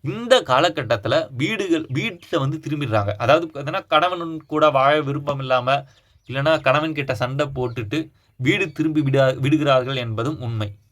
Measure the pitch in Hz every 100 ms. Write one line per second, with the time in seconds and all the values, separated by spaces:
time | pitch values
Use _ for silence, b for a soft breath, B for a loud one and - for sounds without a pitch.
0 | 135 - 240 202 - 127 175 160 113 113
1 | 139 143 160 127 165 214 196 165 - 131
2 | 220 175 - 165 135 156 - 151 139 107
3 | 101 101 117 156 170 139 139 185 - 156
4 | 180 180 165 160 - 151 156 135 135 151
5 | 139 143 143 139 131 127 123 143 - b
6 | b b - 127 143 160 139 143 160 147
7 | 135 123 123 135 147 135 123 120 104 147
8 | 160 _ _ _ 127 196 185 - 156 151
9 | 135 135 131 127 135 156 147 131 127 135
10 | 117 110 117 - 120 113 104 - _